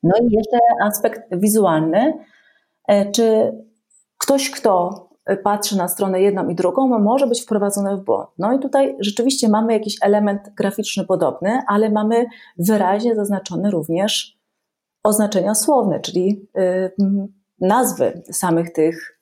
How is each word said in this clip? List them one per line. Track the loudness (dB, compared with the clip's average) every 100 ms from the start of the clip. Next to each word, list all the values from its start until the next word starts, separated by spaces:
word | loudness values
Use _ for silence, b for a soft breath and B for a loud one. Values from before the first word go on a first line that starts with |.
No | 2 2
i | 2
jeszcze | 2 0 2 2 2
aspekt | 0 0 -4 -4 -8
wizualny, | -2 2 4 2 2 2 2 0 -2 B B B B B B 0
e, | 2 2
czy | 0 2 2 0 -2 -16 _ _ _ _ _
ktoś, | 0 0 0
kto | -2 0 2 0 -6 -16 _ -4 -2
patrzy | 0 -2 -2 -2
na | -2
stronę | -2 0 2
jedną | 2 2 -2
i | 0
drugą, | 0 2 2 2
może | 2 2 2
być | -2
wprowadzony | -2 -2 0 -2 -4 -4
w |
błąd. | -2 -2 -2 -6
No | -2
i | -2
tutaj | 0 0 0 -2
rzeczywiście | -6 -2 -2 2 2
mamy | 2 2
jakiś | 0 -2 -2
element | 2 2 2 -2 -8 -4
graficzny | -4 -4 -6 -6 -2
podobny, | 0 0 -2 -2 -2 0
ale | 0 2
mamy | 0 0 0 -2 B B B
wyraźnie | 0 2 2 0 0 -2
zaznaczone | -2 -4 -6 -4 -2
również | -2 -2 -2 -2 -2 -8 _ _ _ _ _ _ _
oznaczenia | 0 2 0 0 0 -2
słowne, | 2 2 2 -2
czyli, | -4 -2 0 -2 -6 -2
y, | 0 0 -4 -2
m, | 0 0 -4 _ _ _
nazwy | 0 2 0 0 -2 -4 -10
samych | -6 -2 -2 -2
tych | 0 0 0 -12 _